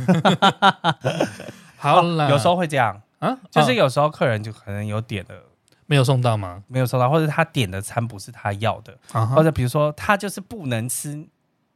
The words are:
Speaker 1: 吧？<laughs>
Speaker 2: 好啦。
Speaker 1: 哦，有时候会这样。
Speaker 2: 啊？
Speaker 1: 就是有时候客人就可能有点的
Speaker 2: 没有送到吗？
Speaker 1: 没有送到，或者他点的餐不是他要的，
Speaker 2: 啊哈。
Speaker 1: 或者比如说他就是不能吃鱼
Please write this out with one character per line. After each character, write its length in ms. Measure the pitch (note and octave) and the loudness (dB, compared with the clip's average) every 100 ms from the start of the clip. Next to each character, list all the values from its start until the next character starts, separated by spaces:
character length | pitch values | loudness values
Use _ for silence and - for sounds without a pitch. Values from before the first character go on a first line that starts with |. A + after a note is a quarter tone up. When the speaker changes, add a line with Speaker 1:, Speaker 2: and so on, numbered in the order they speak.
| B2+ E3+ G3 F#3+ | 2 4 4 4
Speaker 1:
吧？ 600 | G3 - G3 - E3+ - | 2 4 2 2 -2 -2
<laughs> 800 | - E3+ - - - - - - | -4 -2 -4 -6 -16 -18 -20 -6
Speaker 2:
好 240 | C#3+ F3 | 2 2
啦。 260 | E3+ E3 D3 | 2 2 2
Speaker 1:
哦， 20 | |
有 80 | C#3+ | 2
时 100 | F3 | 2
候 80 | F3+ | 2
会 120 | E3 | 0
这 100 | C#3+ | 0
样。 240 | A2+ G2 - _ | 0 -2 -14 _
Speaker 2:
啊？ 160 | E3+ C4 - | -6 -6 -2
Speaker 1:
就 100 | - | 2
是 120 | D3+ A#3+ | 2 4
有 140 | C#3+ | 2
时 100 | C#3+ | 2
候 100 | D3+ | 0
客 180 | - D#3 | 0 -2
人 140 | G#2+ | -2
就 100 | A2 | -6
可 200 | G#2 - | -12 -10
能 140 | G2+ G#2+ | -8 -6
有 160 | G#2+ | -6
点 240 | A2+ G#2 E2+ | -6 -8 -10
的 80 | F#2+ A#1+ _ _ _ - | -18 -20 _ _ _ 0
Speaker 2:
没 80 | D3 | 2
有 80 | |
送 180 | B2+ C3 | 4 2
到 160 | A#2+ G#2+ | 2 -2
吗？ 260 | F#2 F2+ - | -4 -12 -8
Speaker 1:
没 120 | B2+ | -4
有 60 | B2 | -2
送 140 | B2+ | 0
到， 100 | B2+ | 2
或 100 | D#3+ | 2
者 80 | D#3 | 0
他 160 | C#3+ | -2
点 260 | D#3+ C#3+ G2 | -2 -2 -2
的 120 | F#2+ | -4
餐 240 | G2 - A#2 | -8 -6 -6
不 120 | G#2 | -8
是 120 | A2 | -16
他 220 | A2+ G#2+ | -8 -6
要 260 | G2+ A2 G#2 | -4 -4 -6
的， 120 | - - - | -10 -20 -8
Speaker 2:
啊 140 | A#2+ A2 | -2 2
哈。 100 | C#3 | 4
Speaker 1:
或 80 | |
者 80 | D#3+ | 4
比 100 | C#3+ | 2
如 60 | B2 | 0
说 240 | D3+ D3+ | 0 -2
他 220 | D3+ - G3+ | -2 -2 -2
就 140 | G3+ | -2
是 100 | G3+ | -10
不 280 | F#3+ A3+ C#3+ | -12 -12 -6
能 200 | A2+ B2 | -4 -4
吃 260 | - D3+ D3 | -8 -8 -10
鱼 120 | - _ _ _ _ | -14 _ _ _ _